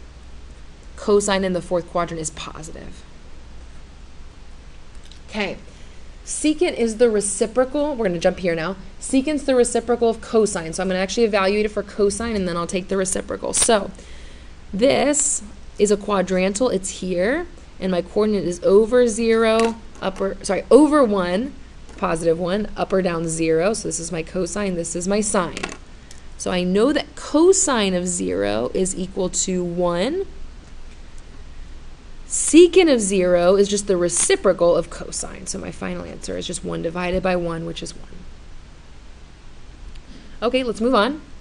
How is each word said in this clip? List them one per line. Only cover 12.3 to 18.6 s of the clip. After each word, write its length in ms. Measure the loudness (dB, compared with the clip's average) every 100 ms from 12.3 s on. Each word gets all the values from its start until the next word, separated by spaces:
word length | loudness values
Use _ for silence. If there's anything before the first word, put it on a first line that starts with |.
| -2
and 100 | -2
then 100 | -2
I'll 120 | -2
take 180 | -4 -2
the 100 | -2
reciprocal. 560 | -2 -2 -4 -6 -2
So 380 | 0 4 2 2 -10 -14 -16 -14 -16 -18 -18 -8
this 720 | 2 4 4 4 2 0 -2 -8 -16 -10 0
is 140 | 2
a 60 | 2
quadrantal, 720 | 0 0 0 2 0 2 0
it's 320 | 0 -4 -8
here, 480 | -4 0 2 0 -4 -12 -18 -6
and 100 | -2
my 120 | -2
coordinate 420 | 0 0 2 2
is 180 | 0 0